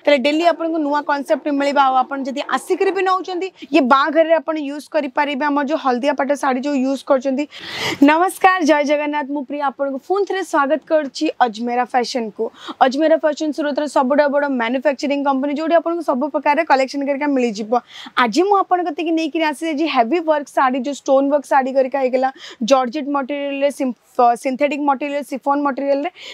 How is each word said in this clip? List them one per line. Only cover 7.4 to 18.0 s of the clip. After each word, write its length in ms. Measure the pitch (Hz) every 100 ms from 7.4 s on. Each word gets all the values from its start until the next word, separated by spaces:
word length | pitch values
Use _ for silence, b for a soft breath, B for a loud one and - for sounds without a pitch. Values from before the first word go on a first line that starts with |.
| 294 B B B B B
ନମସ୍କାର, 560 | 285 320 359 - 381 370
ଜୟ 200 | 302 294
ଜଗନ୍ନାଥ। 420 | 285 294 294 294 269
ମୁଁ 120 | 285
ପ୍ରିୟା 220 | 254 294 277
ଆପଣଙ୍କୁ 320 | 247 277 262 -
ପୁଣି 180 | 381 392
ଥରେ 160 | 381
ସ୍ୱାଗତ 380 | 349 311 277 311 -
କରୁଛି 360 | 311 277 - 311 - 247
ଅଜମେରା 400 | 214 240 240 240
ଫ୍ୟାସନକୁ। 580 | 254 233 254 226 - - B B -
ଅଜମେରା 360 | 262 269 311 320
ଫ୍ୟାସନ 340 | 311 294 311
ସୁରତର 340 | 285 294 285 302
ସବୁଠୁ 420 | 285 247 285 294
ବଡ଼ 120 | 285 285
ମ୍ୟାନୁଫ୍ୟାକ୍ଚରିଂ 760 | 254 226 262 302 269 294 285
କମ୍ପାନୀ, 300 | 277 269 285
ଯୋଉଠି 220 | 285 320 339
ଆପଣଙ୍କୁ 260 | 330 339
ସବୁ 240 | 320 262 294
ପ୍ରକାର 360 | 302 294 285
କଲେକ୍ସନ 380 | 330 269 262 277 277
ଘରିକା 220 | 269 294
ମିଳିଯିବ। 460 | 269 240 202 214 240 B B